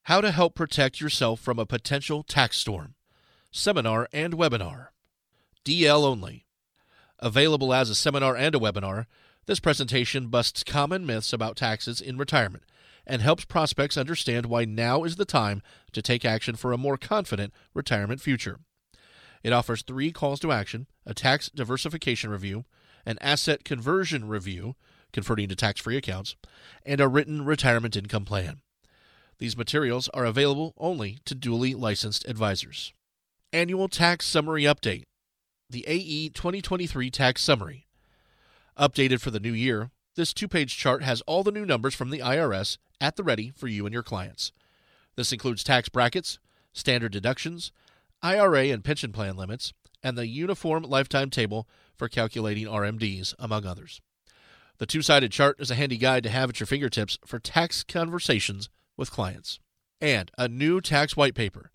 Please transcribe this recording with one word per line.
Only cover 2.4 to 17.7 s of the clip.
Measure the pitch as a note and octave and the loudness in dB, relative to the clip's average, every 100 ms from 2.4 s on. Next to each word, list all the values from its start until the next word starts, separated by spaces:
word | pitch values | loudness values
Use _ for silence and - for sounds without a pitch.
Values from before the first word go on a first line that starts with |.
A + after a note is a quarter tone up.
| A#2+ - | 4 2
storm. | - F#2 D2 - _ _ _ _ _ | -4 -4 -8 -18 _ _ _ _ _
Seminar | - G3+ F3+ A2+ A2 B2 | -2 2 2 2 2 0
and | D3 E3 | -2 -4
webinar. | E3 D#3+ A#2 F2 B2+ - _ _ _ _ _ _ _ | 2 2 2 -2 -8 -16 _ _ _ _ _ _ _
D | - E3+ D3+ | -2 4 6
L | D3+ | 6
only. | C#3+ A#2 F#2+ A2+ _ _ _ _ _ _ _ _ | 6 0 -6 -14 _ _ _ _ _ _ _ _
Available | A#2+ A2+ D#3 D3 C3 | 0 4 6 4 4
as | B2+ A#2 | 4 4
a | |
seminar | G#2 D3+ C#3 C3+ B2 | 2 2 2 2 2
and | D3+ | 2
a | D3 | 2
webinar, | G#2+ G2+ G2 G2+ A#2 _ _ _ - | 2 0 -4 -4 -8 _ _ _ -4
this | G3 | 0
presentation | E3 C#3 B2+ C3 A#2+ C3+ A#2+ | 2 2 2 0 0 -2 0
busts | A#2+ - - | 2 0 -4
common | - C#3+ C#3+ F#3 D#3+ | -2 0 0 -2 -2
myths | A2+ - | -4 -2
about | A#2 A2+ - | -4 -4 -2
taxes | A#2 G#2+ - A#2 | -4 -2 -6 -8
in | C3 B2+ | -8 -6
retirement | C#3+ C#3+ G2+ F#2+ _ _ _ - - | 2 2 2 -2 _ _ _ -20 -6
and | B2+ | 0
helps | B2+ E3 - | 4 2 2
prospects | E3+ D#3 - C#3+ D3 | 0 0 0 0 0
understand | C3+ E3 - A#2+ A#2 | -2 -2 -2 -2 0
why | A#2+ A2+ | 0 0
now | A2 A#2 C#3 | 0 2 2
is | E3 E3+ | 0 -2
the | |
time | G3+ C#3+ G#2 G2 - - _ | 0 2 2 -2 -8 -20 _
to | A2+ | -6
take | - A#2+ A#2+ | 0 2 2
action | A2 - A2+ | 0 -2 -4
for | B2+ | -2
a | B2 | 0
more | C#3 C3+ | 0 -2
confident | - G#3+ F#3 G2 G2+ - _ | 0 -2 0 -4 -4 -10 _